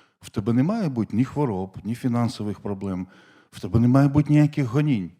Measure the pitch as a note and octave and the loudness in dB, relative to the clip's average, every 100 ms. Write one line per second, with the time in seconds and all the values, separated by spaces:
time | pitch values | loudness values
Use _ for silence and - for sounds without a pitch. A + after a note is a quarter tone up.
0 | _ _ - - G2+ A#2+ D3+ A3+ F3 B2 | _ _ -12 -6 0 2 2 0 -2 -2
1 | G2+ G#2 C3 C#3+ C#3+ F#2+ F#2+ - G2+ A#2 | -2 0 0 0 -2 -2 -6 -8 -8 -4
2 | C3 A#2+ A#2 - G#2 G2 G#2 G2 G2 F2+ | -2 0 0 -2 -6 -6 -6 -6 -4 -6
3 | F#2 - - _ _ - G2 A#2 A#2+ C3+ | -8 -16 -20 _ _ -12 -2 2 4 4
4 | C#3+ C#3+ D3 D3 D3 D3+ B2+ C3 D3+ A#2 | 4 2 2 4 4 2 -2 0 0 0
5 | F2 - | -2 -10